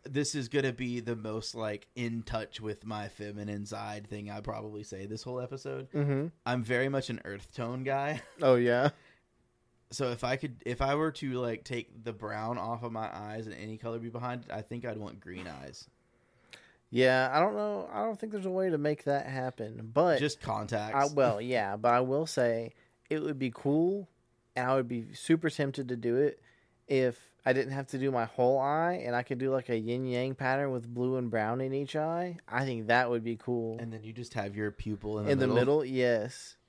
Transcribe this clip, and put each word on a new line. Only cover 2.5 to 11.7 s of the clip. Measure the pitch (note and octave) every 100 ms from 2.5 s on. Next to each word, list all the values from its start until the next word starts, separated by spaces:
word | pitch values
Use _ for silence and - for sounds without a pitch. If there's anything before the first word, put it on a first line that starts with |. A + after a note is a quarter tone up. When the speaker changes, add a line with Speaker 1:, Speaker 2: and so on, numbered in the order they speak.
| -
Speaker 1:
with | G#2+ G#2 G#2+
my | G#2+ G2+
feminine | - G#2 G#2 G#2 G#2 G#2
side | G#2+ G#2+ G#2 G#2
thing | G#2+ G#2
I | G#2+
probably | G#2 G#2+ G#2+ G#2
say | G#2 F#2+ G2+
this | A2
whole | - B2+
episode. | B2 C3+ C#3 C3+ C3
Speaker 2:
Mm-hmm. | - C#3+ C#3 D#3+ - -
Speaker 1:
I'm | B2
very | A2+ B2 C3+
much | C#3 C3
an | A#2 -
earth | G2+ -
tone | - A#2 B2+
guy. | C3 C3+ C#3+ C#3 -
<laughs> | -
Speaker 2:
Oh, | C#3+ B2
yeah? | A#2+ A#2+ C#3+ - - _ _ _ _ _ _ _ _
Speaker 1:
So | - C3
if | A#2
I | B2 C3
could, | D3+ A#2+ -
if | A#2+
I | C3+ D3
were | D#3+
to, | - C#3
like, | B2+ A#2+ A2+
take | -